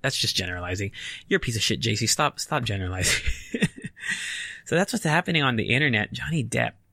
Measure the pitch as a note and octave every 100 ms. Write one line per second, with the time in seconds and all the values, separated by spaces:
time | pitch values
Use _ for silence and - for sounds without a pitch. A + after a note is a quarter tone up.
0 | C3+ - - - F#2 F2+ F2 F#2 G2+ -
1 | - - - F#3+ - A2 - A2+ A2+ G#2+
2 | A2+ - D3 - - D3 A#2 G2 F#2 F#2
3 | - - - - - A#3 F#3+ - - -
4 | - - - - - - - E3 G3 A#3
5 | D#3+ D#3 F#3 E3 C3+ A#2 - B2 D3 A2
6 | G#2+ B2 C3+ D#3+ A#2 A#2+ A#2 - _